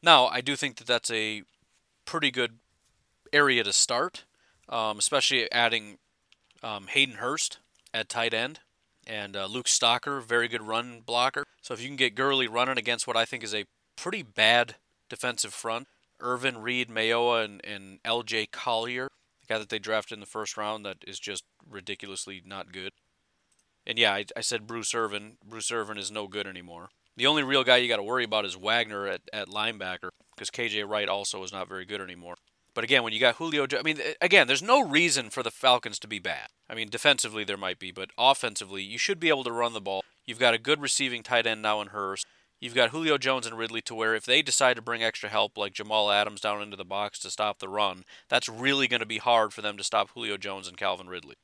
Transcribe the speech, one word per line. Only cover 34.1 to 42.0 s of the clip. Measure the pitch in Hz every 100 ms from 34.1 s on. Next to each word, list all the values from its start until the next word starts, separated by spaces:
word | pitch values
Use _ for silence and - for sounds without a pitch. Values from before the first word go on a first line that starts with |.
| 156
again, | 180 196 127
there's | 135
no | 190 262
reason | 269 147 170 139 113
for | 120
the | 117
Falcons | - 131 123 117 101
to | 110
be | 104
bad. | 90 78 55 _ _
I |
mean, | 113 110
defensively | 110 147 135 117 107
there | 101 98
might | 95 90
be, | 92
but | 90 95 -
offensively, | 123 135 120 101 98 98
you | 98 117
should | - 196
be | 165
able | 147
to | 123
run | 117 120
the | 113
ball. | 98 95 - _ -
You've | 113
got | 123 113
a |
good | 117 151
receiving | 143 - 139 120
tight | 110 123 113
end | 110
now | 107 107
in | 101
Hurst. | 104